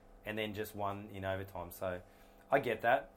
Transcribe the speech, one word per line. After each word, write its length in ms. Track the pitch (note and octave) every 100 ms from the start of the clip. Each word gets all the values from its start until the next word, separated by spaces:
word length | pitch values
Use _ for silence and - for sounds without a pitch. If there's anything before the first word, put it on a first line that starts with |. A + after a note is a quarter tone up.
| - - -
and 100 | G#2+
then 160 | G#2+
just 240 | G2+ G#2+ G2+
won 320 | G2+ G2+ G#2
in 100 | G2
overtime. 460 | F#2+ F#2+ G2 F2+ E2+
So 280 | - F#2+ F2+ - - - - -
I 80 | C#3
get 240 | B2 G#2+
that. 260 | A#2 B2 -